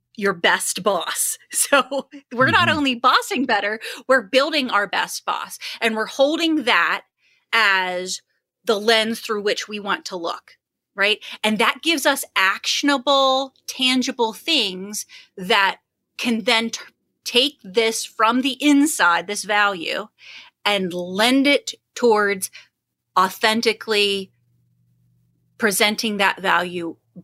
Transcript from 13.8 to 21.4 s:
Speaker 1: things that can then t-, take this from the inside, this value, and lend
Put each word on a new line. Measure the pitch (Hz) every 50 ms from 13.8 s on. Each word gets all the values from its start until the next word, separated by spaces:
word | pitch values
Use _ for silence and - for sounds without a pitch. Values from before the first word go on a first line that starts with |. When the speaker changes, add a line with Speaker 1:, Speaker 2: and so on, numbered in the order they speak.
| 262 254 254 262 247 269 262 - 240 220 214
Speaker 1:
things | - - 320 330 277 220 196 185 185 190 208 208 202 - - - - - _ _
that | - 185 185 226 202 196 190 180 - _ _ _ _ _ _ _
can | - - 240 233 214 185
then | 247 233 226 233 226
t-, | - - - - _ _ _ _ _ _ -
take | - - 240 269 294 285 _ -
this | 190 180 233 226 226 220 - -
from | - - - 220 220 240 254
the | 247 277 254 - 285
inside, | 294 285 277 285 311 - - 185 175 170 170 170
this | 190 208 202 -
value, | 190 208 208 208 202 196 175 156 - 156 165 202 - _ _ - - - - - - _ _ -
and | 208 208 196 190 180 170
lend | 180 175 175 185 196 214 247 254 277